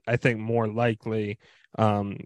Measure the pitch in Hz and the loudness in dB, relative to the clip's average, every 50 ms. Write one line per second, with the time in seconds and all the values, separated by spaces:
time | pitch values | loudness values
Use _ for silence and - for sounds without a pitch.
0 | - - 120 120 - 131 117 107 110 113 117 117 113 107 107 117 120 120 113 110 | -2 -2 0 2 2 2 0 0 -2 0 0 0 0 0 0 0 2 2 0 -2
1 | - 113 110 110 104 104 101 - _ - _ _ _ _ - - 113 107 104 104 | -4 -4 -4 -2 -2 -4 -6 -8 _ -20 _ _ _ _ -2 2 2 4 4 2
2 | 101 101 95 - - | 0 -4 -6 -10 -14